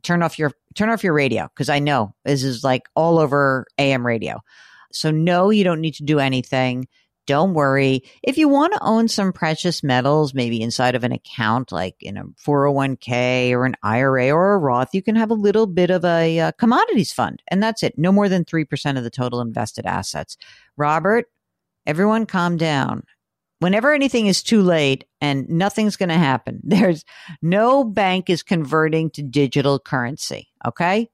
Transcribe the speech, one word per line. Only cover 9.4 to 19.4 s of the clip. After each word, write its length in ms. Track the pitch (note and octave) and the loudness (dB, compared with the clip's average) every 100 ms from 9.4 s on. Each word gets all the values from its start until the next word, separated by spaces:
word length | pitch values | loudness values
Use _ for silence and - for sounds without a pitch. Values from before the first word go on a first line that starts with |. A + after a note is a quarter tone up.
| D#3+ D#3 F3+ D#3+ | -4 -2 -2 -2
metals, 500 | C#3+ B2+ B2+ D3+ D3+ | 0 0 2 2 0
maybe 280 | C3+ A#2+ A#2 | -2 -2 -2
inside 340 | A#2 A#2 B2+ B2 | -4 0 0 0
of 80 | |
an 80 | A#2+ | -2
account, 600 | A#2+ - - A2 A#2 B2 | -6 -8 -4 0 0 -2
like 240 | E2+ F#2 _ | -6 -6 _
in 160 | - G2 | -14 -14
a 80 | F#2+ - | -14 -10
four 280 | - C#3+ C#3+ | -2 0 2
oh 60 | |
one 240 | C#3 C3+ B2+ | 0 -2 -4
K 580 | - B2 B2 B2+ B2 | -4 -2 0 0 0
or 120 | B2 B2+ | 0 -2
an 100 | A2+ | -2
I 160 | G#2 A2+ | -2 0
R 180 | C3+ C3 | 2 2
A 140 | B2+ | 2
or 220 | D#3 F#3+ | 2 2
a 40 | G3+ | 2
Roth, 380 | C#3+ A#2+ C3 F#3+ | 2 0 0 -2
you 60 | |
can 160 | A#3 A3 | 0 0
have 120 | A3 | 0
a 40 | |
little 340 | A3+ G3+ G#3 A3 | 0 2 2 2
bit 220 | F3 F3+ | 2 2
of 160 | F#3 F3 | 2 2
a, 340 | E3+ E3 E3 | 2 2 2
uh, 120 | D#3+ | -2
commodities 580 | - A3+ C4+ A#4 D#4 - | 0 2 4 2 0 0
fund. 320 | - G#2 - - | -2 -4 -6 -4
And 120 | F#3+ | -2
that's 220 | A3 A3 | 0 -2
it. 140 | D#3+ - | -4 0
No 160 | F3 | 2
more 160 | G3 G3+ | 4 4
than 160 | F#3 D#3+ | 0 0
three 180 | E3 | -4
percent 340 | D3+ C#3+ D3 C3+ | -4 -4 -4 -4
of 60 | |
the 60 | A#2 | -6
total 320 | - B2 B2 | -6 -4 -4